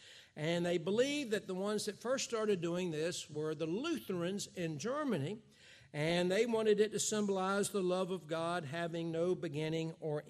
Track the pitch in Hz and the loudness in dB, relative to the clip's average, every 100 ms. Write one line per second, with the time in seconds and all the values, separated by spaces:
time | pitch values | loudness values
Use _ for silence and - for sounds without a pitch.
0 | - - - - 151 175 175 175 160 214 | -20 -20 -18 -4 0 2 2 2 2 2
1 | 269 294 247 202 - 185 202 214 208 202 | 2 2 0 -2 -2 -4 0 -2 -2 -6
2 | 226 269 - 226 214 190 170 175 185 151 | -2 -2 0 -2 2 2 2 0 0 0
3 | 165 170 - 151 156 156 160 190 320 302 | -2 -2 -8 -4 -2 -2 -2 0 0 -2
4 | 220 180 170 202 - - 165 151 208 285 | -2 -2 0 -2 -6 -4 -4 -2 -2 0
5 | 294 175 143 214 - - - - - 147 | 0 0 0 -4 -10 -20 -20 -20 -10 -2
6 | 156 175 180 190 240 220 220 202 214 208 | 2 4 4 4 2 2 4 4 4 2
7 | - 214 208 190 185 202 196 208 180 185 | 0 0 2 2 2 2 0 0 2 2
8 | 185 185 151 160 165 175 147 170 170 170 | 0 -2 -4 -2 0 -2 -4 -4 -4 -2
9 | 165 165 175 180 175 143 156 160 160 165 | -2 0 2 2 0 -2 0 0 -2 -4
10 | 156 147 - | -4 -4 -2